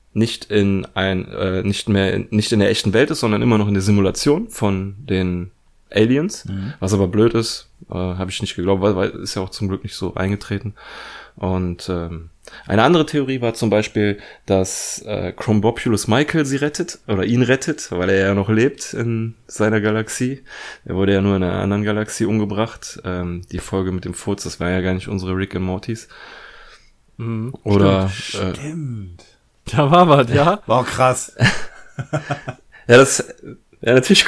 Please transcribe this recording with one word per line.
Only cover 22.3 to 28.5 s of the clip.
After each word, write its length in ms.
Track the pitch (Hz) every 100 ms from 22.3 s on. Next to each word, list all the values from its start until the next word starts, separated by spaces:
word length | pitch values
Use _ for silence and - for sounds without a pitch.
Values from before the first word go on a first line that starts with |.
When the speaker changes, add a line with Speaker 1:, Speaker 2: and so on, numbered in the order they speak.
| 110 104 101 113 - - - 92
Speaker 1:
Ähm, 380 | 90 87 87 -
die 80 | -
Folge 320 | - 95 92
mit 140 | 92 90
dem 100 | 87
Furz, 280 | - 101
das 160 | 85 -
war 120 | 87
ja 100 | 92
gar 140 | 92 92
nicht 120 | -
unsere 300 | 98 92 92
Rick 180 | 98 92
and 100 | 92
Mortys. 420 | 95 - 113 - - - - - - - - _ _ _ -
Speaker 3:
Mhm. 360 | 117 113 117 127
Speaker 1:
Oder, 460 | 107 101 98 95 95
Speaker 2:
Stimmt. 340 | 98 - 104
Speaker 1:
äh, 120 | 92